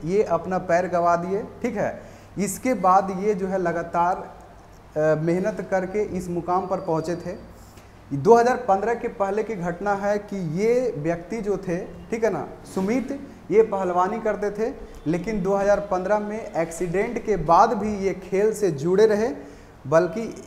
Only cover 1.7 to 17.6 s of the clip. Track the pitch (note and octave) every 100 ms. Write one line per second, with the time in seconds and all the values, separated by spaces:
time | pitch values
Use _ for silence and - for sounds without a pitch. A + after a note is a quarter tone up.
1.7 | G3+ C#3 - - - - - G3+ F#3+ C4
2.7 | A#3 F#3 F#3+ F#3+ F#3+ G#3 G3 F#3+ F#3+ F3
3.7 | E3+ E3+ F3 F3 F#3+ - - - - -
4.7 | - - D3+ D#3 D3+ E3 F3 G3+ - F#3+
5.7 | F#3+ F#3 G3+ G#3 F3+ F3+ E3+ E3 F3+ F#3+
6.7 | F#3+ F3+ D#3+ D#3+ E3+ F3 G#3 - - -
7.7 | - - - - C#3 C#3 A#3 A#3 B3 -
8.7 | G3 G#3+ A#3 A#3 - G3 G#3 G#3+ G#3+ E3+
9.7 | E3+ G3+ G3 G3+ G#3 G#3 G3 E3+ E3 A3
10.7 | A#3+ B3+ D3+ D3+ E3+ - A3+ G#3 F#3+ F#3+
11.7 | E3+ - - - A3+ A3 F3 A#2+ - -
12.7 | - F#3+ B3 A3+ C#4 - - - G3 A3
13.7 | G3 F#3 F3 F#3 A3 G#3+ G3 G3+ G3+ A3
14.7 | C#4 - - - F3 F3 G#3+ F3+ G3 G3+
15.7 | G3+ G3+ F#3 F#3 G#3 G#3 G#3+ A3+ - E3
16.7 | - F3+ F3+ A3 A#3 - G3 D#3 E3+